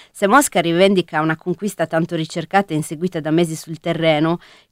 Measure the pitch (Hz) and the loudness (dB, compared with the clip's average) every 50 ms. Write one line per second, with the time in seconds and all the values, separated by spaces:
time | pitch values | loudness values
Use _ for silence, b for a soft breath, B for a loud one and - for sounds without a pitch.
0 | B B B - 214 196 220 285 285 - - 185 165 170 165 170 190 196 202 185 | B B B -4 0 4 4 4 4 2 0 0 0 2 2 4 4 4 4 2
1 | 170 - - 156 156 160 160 - _ 180 175 - 208 208 - - 165 160 165 165 | 0 0 -2 -2 -2 -2 -2 -2 _ -6 -6 -4 -6 -6 -4 -4 -4 -2 -2 -2
2 | 170 175 175 160 160 - - 175 165 - - 196 196 - 160 151 156 - 170 147 | -2 -2 -4 -6 -6 -6 -6 -8 -6 0 0 0 0 0 -2 -4 -4 -6 -6 -6
3 | 175 185 - 165 143 156 156 170 175 160 160 151 - - 165 156 - 175 165 160 | -6 -6 -4 -6 -4 0 0 2 2 0 -2 -6 -10 -12 -14 -8 -6 -4 -4 0
4 | 165 160 156 147 160 165 170 175 b b b b b b | 2 2 2 2 2 0 0 -2 b b b b b b